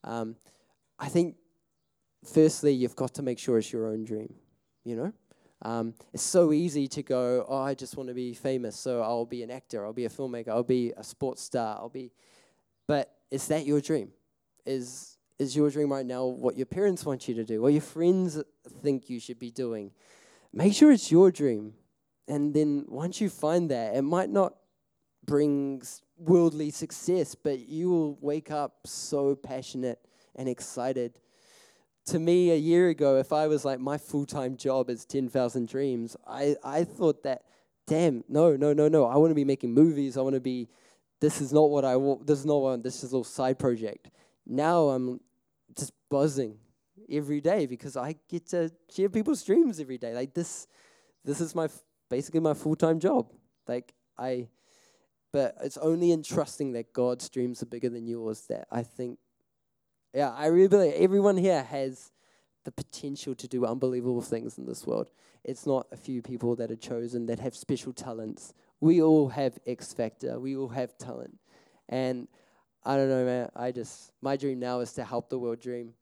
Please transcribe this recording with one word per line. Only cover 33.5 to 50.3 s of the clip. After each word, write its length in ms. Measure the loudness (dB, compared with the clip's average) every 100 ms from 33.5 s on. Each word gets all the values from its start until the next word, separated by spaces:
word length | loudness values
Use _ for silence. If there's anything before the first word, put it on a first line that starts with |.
| 2
like, 160 | 0 -4
"My 180 | -4 -6
full-time 580 | -4 -4 -4 -4 -6 -2
job 320 | 0 0 0
is 160 | -4 -4
ten 240 | -4 0
thousand 380 | 0 0 -2 -4
Dreams," 500 | -2 -2 -2 -6 -12 -14
I, 280 | -2 0 0
I 200 | -2 -2
thought 380 | -2 2 2 2
that, 200 | -4 -6 _ _ _ _ -2
"Damn, 380 | 2 4 2 -2
no, 280 | 4 6 6
no, 180 | 4
no, 140 | 4 6
no. 180 | 6 6
I 120 | 6
wanna 180 | 6 4
be 100 | 2
making 260 | 0 2
movies. 460 | 6 6 6 -2 -2
I 40 |
wanna 180 | 0 0
be, 280 | -2 -4 -8 _ _ _ _ _
this 220 | 0 0
is 120 | 2
not 160 | 6 6
what 160 | 6 2
I 120 | 2
wa-, 200 | 2 0
this 160 | 2 0
is 60 | 2
not 100 | 2
what, 260 | 2 -2
this 220 | -6 -8
is 80 | -4
a 40 | -4
little 80 |
side 360 | -4 -4 -2 0
project." 500 | 0 0 -6 -10 -20 _ _ _ -6
Now 420 | 0 2 4 4
I'm 300 | 2 -2 -6 _ _ _ _ _ -12
just 160 | -12 _ _
buzzing 480 | 0 2 0 -4 -8 _ _ _ _ -6
every 300 | -6 -2 -2
day 280 | 0 0 -2
because 280 | -6 -10 -8
I 200 | -8 -10 _
get 200 | -10 -4
to 240 | -4 -4 _ _
share 180 | -2 0
people's 340 | 0 -2 -2
dreams 360 | 2 4 4 0
every 200 | -10 -8
day. 160 | -6 -6
Like, 180 | -6